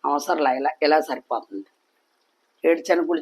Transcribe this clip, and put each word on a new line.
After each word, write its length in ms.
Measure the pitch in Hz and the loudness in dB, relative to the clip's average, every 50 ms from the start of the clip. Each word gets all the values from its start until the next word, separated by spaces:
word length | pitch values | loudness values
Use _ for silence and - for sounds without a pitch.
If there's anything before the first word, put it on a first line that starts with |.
| - | -2
అవసరంలా, 440 | 143 143 147 143 - 175 156 151 131 127 | -2 -2 -2 0 -2 -2 0 2 0 0
ఇలా, 140 | 131 135 147 - _ 156 | 0 -2 -4 -2 _ 2
ఇలా 120 | 147 156 156 151 | 4 4 4 2
సరిపోతుంది. 600 | - 131 131 _ _ 120 117 - _ - 98 98 _ _ _ _ _ _ _ _ _ _ _ _ _ _ _ _ _ _ _ - | 0 -8 -10 _ _ -6 -6 -6 _ -14 -14 -14 _ _ _ _ _ _ _ _ _ _ _ _ _ _ _ _ _ _ _ 2
ఏడు 140 | 165 170 165 165 | 2 2 2 2
శనగల 340 | - 180 170 165 151 170 160 | 0 0 0 2 0 -2 -2